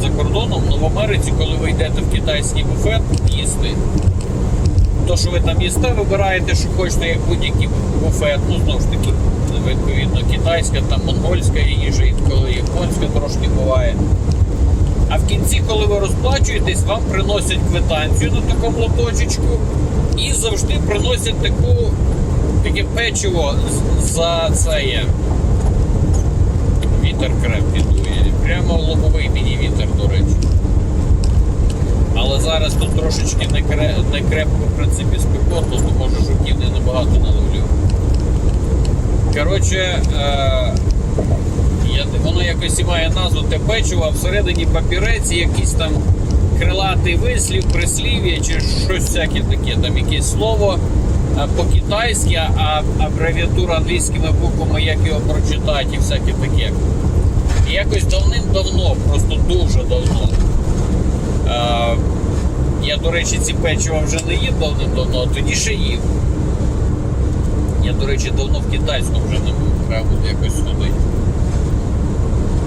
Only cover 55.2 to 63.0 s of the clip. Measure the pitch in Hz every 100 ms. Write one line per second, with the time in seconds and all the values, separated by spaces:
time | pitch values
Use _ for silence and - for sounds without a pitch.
55.2 | - - - 175 160 143 135 147 139 143
56.2 | - - - - 202 - - - - -
57.2 | - - - - - 185 202 196 - 190
58.2 | - 165 170 190 185 190 175 - - -
59.2 | - 160 - 156 - - 165 165 - -
60.2 | - - - - - - - - - -
61.2 | - - - 120 120 120 117 117 - -
62.2 | - - - - - - 143 147